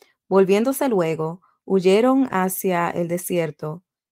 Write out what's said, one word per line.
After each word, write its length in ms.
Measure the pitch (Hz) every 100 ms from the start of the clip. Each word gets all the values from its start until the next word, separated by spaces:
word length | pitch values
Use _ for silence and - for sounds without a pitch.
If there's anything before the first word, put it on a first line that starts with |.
| _ _ -
Volviéndose 600 | 190 185 202 247 269 277
luego, 540 | 196 160 156 160 185 _ _ -
huyeron 600 | 190 180 202 254 269 262
hacia 580 | 185 185 - 190 175 170
el 200 | 175 170
desierto, 760 | 175 - 175 160 - 156 170 _ _ _